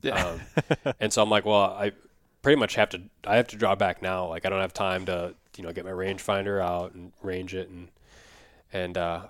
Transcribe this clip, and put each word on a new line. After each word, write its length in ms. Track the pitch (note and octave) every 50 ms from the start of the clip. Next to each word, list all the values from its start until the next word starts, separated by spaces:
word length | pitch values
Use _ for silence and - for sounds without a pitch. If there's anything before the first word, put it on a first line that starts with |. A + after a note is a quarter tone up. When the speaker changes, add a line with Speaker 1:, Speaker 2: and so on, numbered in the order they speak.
Speaker 1:
Yeah. 360 | - C3 G#2+ F#2 F2+ F2 E2+ E2 - - - D#3+ - - D3+ - -
Speaker 2:
Um, 80 | C#3+ -
Speaker 1:
<laughs> 40 | -
Speaker 2:
and 120 | A2 G#2+
so 120 | - A#2 G#2
I'm 60 | G#2+
like, 160 | G#2+ G#2 F#2+
"Well, 160 | G#2+ G#2 G2+ G2
I 300 | F#2+ F#2+ G2+ G2+ G2+ - - - _ _ _ _ _ _ _ -
pretty 160 | C#3 D3+ C#3
much 160 | A2 - -
have 140 | A2+ G#2+ -
to, 120 | - F2 F#2+ - _ _ -
I 120 | G2+ G#2
have 100 | A#2+ A#2+
to 80 | - -
draw 180 | G#2 A2+ F#2+ G2
back 280 | G2 G#2 F2+ F2 - F#2+
now. 240 | F#2 F#2 F#2 F#2
Like, 180 | E2+ E2 E2+ -
I 40 | F#2+
don't 120 | G2 F#2+
have 120 | F#2+ F#2 -
time 320 | - G2+ F#2 F#2 F#2 F#2
to, 260 | F#2 F2+ F2 F2 F2 - - _ _ -
you 60 | - F2+
know, 80 | E2
get 140 | E2+ F2 E2+
my 60 | F#2+
rangefinder 720 | F#2 F2+ F#2 F#2+ F#2+ F#2 - - G2+ G2 G2 G2+ G2+ G2
out 320 | F2+ F2 F2 F2 F2+ F2+ -
and 200 | F2+ F2 E2+ - _ -
range 320 | F#2+ F2+ F#2 F#2 F#2 F#2
it." 140 | F#2 F2+ F#2
And, 200 | F2+ F2 F2+ - _ _ _ _ - - - - - - - _ _ _ _ _
and, 260 | - F#2+ F2+ F2+ F2
uh, 300 | F#2 E2+ E2+ E2+ E2+ -